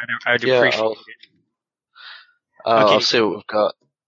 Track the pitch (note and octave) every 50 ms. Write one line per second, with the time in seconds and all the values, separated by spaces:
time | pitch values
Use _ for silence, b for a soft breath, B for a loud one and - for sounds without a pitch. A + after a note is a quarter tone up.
0 | A#2+ A#2+ A#2+ A#2 - B2 A#2+ A#2+ A#2 B2 B2+ B2 A#2+ C3 A#2+ G#2+ A2 A2 A2 -
1 | - - - - - - _ _ _ _ _ _ _ _ _ _ _ _ B B
2 | B B B B B B B B _ _ _ - - - A2+ A2+ A2 G#2 F#2+ G#2+
3 | - - - B2 A2 G2+ F2+ G#2 - - - G#2+ G#2 F#2+ - _ _ _ _ _
4 | _